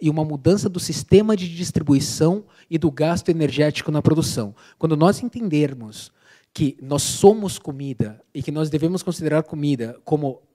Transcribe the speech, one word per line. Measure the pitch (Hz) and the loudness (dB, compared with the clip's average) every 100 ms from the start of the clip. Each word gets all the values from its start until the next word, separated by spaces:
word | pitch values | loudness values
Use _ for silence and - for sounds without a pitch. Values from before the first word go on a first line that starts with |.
e | 156 | -2
uma | 156 156 | 0 -2
mudança | 143 156 196 208 | 0 2 2 0
do | 180 | -6
sistema | - 143 - 190 214 208 | -6 -8 4 6 6 0
de | 180 | -2
distribuição | 170 180 - 147 139 - 113 156 208 - _ - | -8 -4 -4 2 2 2 0 0 0 -6 _ -6
e | 165 | -2
do | 160 | -2
gasto | 139 156 175 - | 0 0 0 0
energético | 165 147 131 151 - - | 0 0 2 0 0 -2
na | 151 | 0
produção. | 151 156 - 123 104 - - - | 2 2 0 -4 -6 -12 -20 -6
Quando | 160 151 | -2 4
nós | 170 202 | 4 2
entendermos | 240 240 208 151 143 131 110 - - _ _ _ _ | -4 -6 -2 0 0 -4 -16 -18 -20 _ _ _ _
que | - 135 - | -4 -4 -4
nós | 135 143 | -6 -4
somos | - - 196 220 196 - | -2 6 6 6 -2 -8
comida | - 135 139 123 107 110 _ | -12 -10 -10 -6 -6 -8 _
e | - | -10
que | 151 | -6
nós | 151 156 | -4 -2
devemos | 147 160 185 | 0 0 -2
considerar | 185 175 156 156 | -4 -4 0 0
comida | 156 156 147 131 113 123 | 0 -4 -2 -2 -4 -10
como | - 151 143 123 _ | -2 -2 -2 -8 _